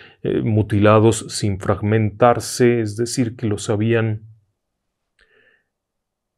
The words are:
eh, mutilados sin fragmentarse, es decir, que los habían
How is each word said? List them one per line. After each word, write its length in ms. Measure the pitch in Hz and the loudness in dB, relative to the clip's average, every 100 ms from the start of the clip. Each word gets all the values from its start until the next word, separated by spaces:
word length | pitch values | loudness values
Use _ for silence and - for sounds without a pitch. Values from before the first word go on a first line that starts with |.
| - _ | -20 _
eh, 180 | - 98 | -4 -2
mutilados 880 | 120 107 107 101 107 110 113 110 - | 0 0 0 2 6 6 4 2 -4
sin 320 | - 107 95 | -6 -6 -4
fragmentarse, 1200 | 101 95 104 110 107 101 123 117 - - 120 120 | -4 -2 0 0 0 2 2 2 -2 0 2 2
es 160 | 107 101 | -2 -6
decir, 400 | 117 - 113 110 | -6 -4 -4 -4
que 100 | 113 | -4
los 220 | 101 - | -4 -4
habían 580 | 107 110 113 110 110 - - _ _ _ _ _ _ _ _ _ _ _ _ _ _ _ _ _ _ _ | -2 0 0 -2 -4 -10 -20 _ _ _ _ _ _ _ _ _ _ _ _ _ _ _ _ _ _ _